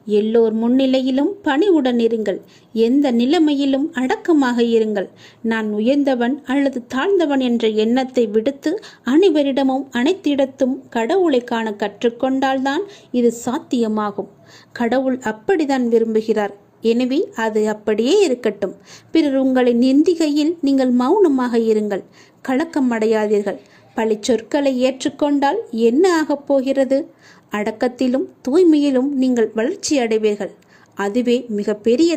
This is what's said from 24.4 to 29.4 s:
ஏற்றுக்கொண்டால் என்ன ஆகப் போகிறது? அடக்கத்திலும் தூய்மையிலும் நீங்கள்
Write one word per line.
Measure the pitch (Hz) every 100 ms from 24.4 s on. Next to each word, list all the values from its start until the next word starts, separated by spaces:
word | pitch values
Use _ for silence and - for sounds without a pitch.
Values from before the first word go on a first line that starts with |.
| - 294 277 254
ஏற்றுக்கொண்டால் | 254 262 294 - 294 285 269 392 440 226
என்ன | 226 262 381
ஆகப் | 330 302 285
போகிறது? | - 277 262 269 262 269 - _ - - _
அடக்கத்திலும் | 208 208 220 247 240 262 262 381 _
தூய்மையிலும் | - 311 359 302 285 254 277
நீங்கள் | 269 254 240